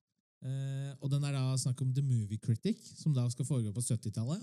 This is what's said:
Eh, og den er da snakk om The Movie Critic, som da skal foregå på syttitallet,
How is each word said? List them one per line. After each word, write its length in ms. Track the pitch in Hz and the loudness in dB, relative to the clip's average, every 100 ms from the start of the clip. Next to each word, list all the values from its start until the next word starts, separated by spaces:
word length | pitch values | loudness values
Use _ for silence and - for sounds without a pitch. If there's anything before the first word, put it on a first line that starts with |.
| _ _ _ _ | _ _ _ _
Eh, 500 | 131 135 135 135 139 135 | -6 -4 -4 -4 -6 -6
og 140 | 139 | 0
den 100 | 143 | 0
er 140 | 143 139 | 2 2
da 160 | 131 131 | 2 2
snakk 180 | 131 123 131 | 0 0 0
om 80 | |
The 80 | 127 | 2
Movie 380 | 139 117 101 107 | 2 2 0 -2
Critic, 400 | - 110 196 220 - - | 0 2 0 -2 -6 -4
som 160 | 156 | 0
da 140 | 127 120 | 2 2
skal 160 | 123 127 | 0 0
foregå 240 | 131 107 | 0 0
på 140 | 107 - | -2 0
syttitallet, 560 | 117 110 110 117 190 | -2 -2 -4 -2 -2